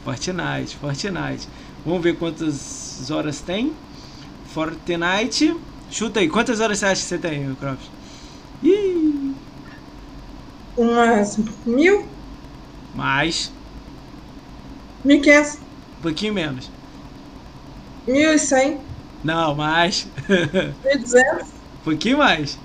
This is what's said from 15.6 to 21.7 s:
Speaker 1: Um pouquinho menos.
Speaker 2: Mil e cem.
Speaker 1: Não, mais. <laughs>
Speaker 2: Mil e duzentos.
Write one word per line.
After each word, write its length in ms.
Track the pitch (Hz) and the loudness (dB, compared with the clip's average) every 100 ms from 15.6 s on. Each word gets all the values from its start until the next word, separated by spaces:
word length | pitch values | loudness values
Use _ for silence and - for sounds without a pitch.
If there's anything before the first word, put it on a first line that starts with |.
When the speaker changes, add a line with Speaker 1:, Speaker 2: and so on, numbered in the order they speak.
| - - - - | -16 -20 -20 -6
Speaker 1:
Um 20 | |
pouquinho 320 | 160 151 214 | -4 -2 -2
menos. 380 | 208 156 127 - - - - - - - - - - - - - - - | 0 -2 -6 -10 -16 -18 -18 -18 -18 -18 -18 -18 -18 -18 -16 -16 -10 0
Speaker 2:
Mil 260 | 269 311 | 4 6
e 60 | 302 | 6
cem. 400 | - 262 269 302 - - - - | 6 4 4 0 -8 -14 -14 -6
Speaker 1:
Não, 300 | 156 165 165 | -2 2 2
mais. 540 | 147 151 165 170 170 - - | 0 2 4 4 2 -6 -12
<laughs> 80 | 139 | 2
Speaker 2:
Mil 460 | 190 160 180 147 139 269 | 2 4 0 -2 -2 0
e 60 | 277 | 0
duzentos. 500 | 233 240 262 - - - - | 4 6 6 2 -6 -16 -18